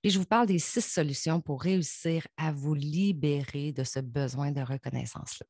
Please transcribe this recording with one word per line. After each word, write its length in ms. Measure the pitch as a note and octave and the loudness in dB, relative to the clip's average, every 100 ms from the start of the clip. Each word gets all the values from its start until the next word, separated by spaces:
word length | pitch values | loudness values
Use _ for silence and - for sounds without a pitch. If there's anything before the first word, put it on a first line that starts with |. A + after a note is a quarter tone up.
Et 60 | G#3 | 4
je 100 | F#3+ | 2
vous 60 | F3+ | 4
parle 220 | A3+ A#3 | 4 6
des 120 | F3 | 4
six 220 | - - | 2 -2
solutions 580 | - - D3 C3+ D#3+ E3 | 0 0 0 0 0 0
pour 220 | D3+ C3+ | 0 -2
réussir 640 | E3 F#3+ D#3 - E3 E3 - - | 2 2 0 -2 -2 -2 -4 -4
à 160 | D#3 | -4
vous 220 | C#3+ C#3+ | -2 0
libérer 960 | D3 D3 D#3+ G3+ E3 D3 C#3+ C3+ C#3+ D3 | 0 0 2 2 2 2 2 -2 -4 -4
de 140 | C3 C3 | -2 -4
ce 160 | C3+ | -4
besoin 500 | C3 C3 C3+ B2+ C#3+ | -4 -2 -2 0 -2
de 100 | C#3 | -2
reconnaissance-là. 840 | B2+ C3+ B2+ B2+ A#2+ - - - | -2 -4 -4 -4 -6 -8 -12 -12